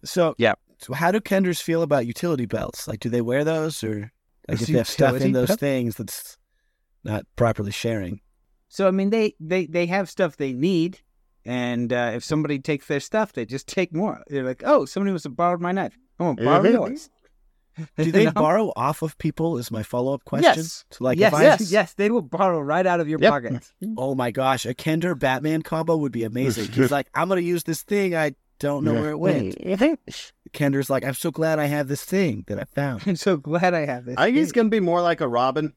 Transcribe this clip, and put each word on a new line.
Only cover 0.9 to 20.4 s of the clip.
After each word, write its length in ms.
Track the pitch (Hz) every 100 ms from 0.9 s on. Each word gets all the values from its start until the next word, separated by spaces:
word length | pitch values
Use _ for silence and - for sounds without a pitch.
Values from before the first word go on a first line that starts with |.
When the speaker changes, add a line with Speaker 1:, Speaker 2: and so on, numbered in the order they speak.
Speaker 1:
how 160 | 143 170
do 100 | 214
Kenders 400 | - 196 185 170
feel 220 | - 165
about 240 | 165 143 117
utility 400 | 117 175 147 117
belts? 400 | 107 - - -
Like, 120 | -
do 80 | 120
they 120 | 120
wear 240 | 117 131
those, 380 | 151 160 156 151
or, 300 | 107 107 104 _ _ _ -
like, 100 | -
Speaker 2:
Those 40 |
Speaker 1:
if 40 | 117
they 100 | 143
have 100 | 113
stuff 200 | - 139
in 60 |
Speaker 2:
utility 180 | 127 135
Speaker 1:
those 160 | 131 123
Speaker 2:
belts? 120 | -
Speaker 1:
things 360 | 143 135 120 -
that's 420 | 104 - - - _ _ _ _ _ _
not 220 | - 107 - -
properly 360 | 117 107 101
sharing? 480 | - 117 113 92 101 _ _ _ _ _
Speaker 2:
So, 200 | - 196
I 20 |
mean, 200 | 190 196
they, 240 | 226 214 -
they, 260 | 160 185 165
they 200 | 170 175
have 240 | 190 185
stuff 260 | - 180 -
they 160 | 139
need, 480 | 123 160 180 170 185 _ _ _ _
and, 480 | - 123 123 120 120
uh, 200 | 123 120
if 100 | 117
somebody 340 | - 156 147 143
takes 280 | 135 147 -
their 120 | 143
stuff, 320 | - 214 214
they 140 | - 110
just 220 | 131 -
take 260 | - 180
more. 280 | 156 208 - -
They're 160 | 139
like, 180 | 127 127 -
"Oh, 180 | 285
somebody 280 | 143 - 196
must 120 | 180
have 120 | 147 131
borrowed 240 | 175 175
my 120 | 175
knife. 240 | 190 165 _ _ _
I 60 |
wanna 180 | 175 120
borrow 180 | 120 170
Speaker 3:
Mm-hmm. 80 | 175
Speaker 2:
yours." 360 | 240 143 285 - _ _ _ _ _ _ -
<laughs> 200 | 156 -
Speaker 1:
Do 60 |
Speaker 2:
You 80 | 160
Speaker 1:
they 120 | 190
Speaker 2:
know? 80 | 214
Speaker 1:
borrow 400 | - 156 190 208
off 280 | - 131 151
of 140 | 160 -
people 400 | 156 - 165 143
is 120 | 120
my 120 | 110
follow-up 420 | 107 123 131 139
question. 300 | - -